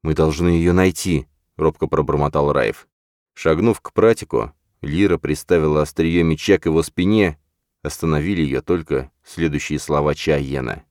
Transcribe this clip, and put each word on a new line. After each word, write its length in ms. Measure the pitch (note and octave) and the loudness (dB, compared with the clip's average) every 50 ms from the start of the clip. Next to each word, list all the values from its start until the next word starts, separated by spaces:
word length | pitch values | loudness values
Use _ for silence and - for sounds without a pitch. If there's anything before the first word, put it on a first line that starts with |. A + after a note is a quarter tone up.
| - | -2
«Мы 100 | E2 D2+ | -4 0
должны 360 | C#2+ D#2 D#2 D2+ D2 E2+ F2 | 2 2 0 2 0 0 2
её 240 | E2+ E2+ E2 F2 F2 | 2 2 2 2 4
найти», — 540 | F#2 F#2 F#2+ F2 - - F#2+ E2+ D2 C#2 _ _ _ _ _ _ | 4 4 2 0 -2 -4 -2 -2 -2 -4 _ _ _ _ _ _
робко 300 | - D#2+ D#2 D2+ _ - | -2 0 0 0 _ -4
пробормотал 640 | - - D#2 D2+ - C#2+ D2 C#2+ D2 - D2+ D2 D2 | -2 0 -2 0 0 0 0 -2 0 0 0 0 2
Райф. 360 | C#2+ C#2 A#1+ G#1+ - - - _ _ _ _ _ _ _ _ _ _ | 2 0 0 -2 -4 -8 -14 _ _ _ _ _ _ _ _ _ _
Шагнув 460 | - - D#2+ D#2+ D#2 G2 A#2 G#2 - | -4 0 0 0 2 2 0 0 0
к 120 | _ - _ | _ -6 _
пратику, 580 | - A2+ A2+ A#2 - - _ - A#1+ A1 - _ _ _ _ _ _ | 4 4 4 4 2 -2 _ -4 -4 -4 -4 _ _ _ _ _ _
Лира 360 | - C#2+ C#2+ E2+ G2+ G2 F2 | -8 -4 0 0 2 2 2
приставила 680 | D2+ - C#2 D2+ - - - F#2 E2+ D2+ D#2 D2+ D2+ D2+ | 0 -2 -4 -6 -6 -2 0 2 2 2 2 2 0 0
остриё 400 | D2+ - - E2 E2 E2 F2 E2 | -2 -2 -2 0 2 2 2 2
меча 340 | E2 D#2+ D#2 - - G2 | 2 0 -2 2 2 2
к 80 | F2+ - | 2 2
его 180 | E2+ D#2 E2 D#2 | 0 0 0 0
спине, 560 | - _ - F2+ F#2+ G#2+ A2 G2+ F2 D2+ _ _ _ _ _ _ _ _ _ _ | -2 _ -2 0 2 2 2 2 0 -2 _ _ _ _ _ _ _ _ _ _
остановили 580 | D2+ - - - E2 D#2 D2+ D2 F2+ G2+ F2 | -10 -10 -4 -4 -2 -2 -2 -2 -2 -2 -2
её 200 | D#2 C#2+ C2 C2 | -2 -2 -2 -6
только 500 | - - F2 F2 D#2+ - D2+ C2 C2 - _ _ _ | -2 -2 -2 -2 -2 -4 -4 -4 -4 -8 _ _ _
следующие 560 | - - - D#2+ D#2+ D2 C#2+ - - D2+ D2 | -18 -6 -4 -4 -2 -2 -4 -6 -4 -6 -6
слова 360 | - - D2 D2 D2 D2 D2 | -4 -2 -2 0 0 0 -2
Чаена. 680 | - - - D2+ C#2+ C#2+ C2+ C#2 C2+ B1+ A#1 G1+ - - _ | -2 0 0 0 0 -2 -4 -6 -6 -6 -6 -10 -10 -14 _